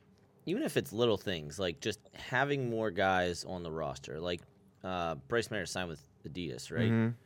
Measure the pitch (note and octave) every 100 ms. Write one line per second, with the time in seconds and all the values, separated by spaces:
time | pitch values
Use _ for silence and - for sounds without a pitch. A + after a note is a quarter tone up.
0 | _ - _ _ - G#3+ D4 C#3 - G#2
1 | A#2+ G2+ G#2 E2+ D2 D2+ F#2 D#2 F2+ -
2 | - - - B2+ C#3+ C#3+ B2 A2+ A2 F2
3 | F#2+ F#2 F2+ E2 - F2+ E2+ D#2+ D2 C2+
4 | - D2 F2 F2+ - _ - _ F#2+ F#2
5 | E2+ E2 - A#2 A2 G#2+ E2+ F#2+ F2 D#2
6 | - _ D#2+ D2 D#2+ A#1 - E2 A2+ A2+
7 | A2+ A#2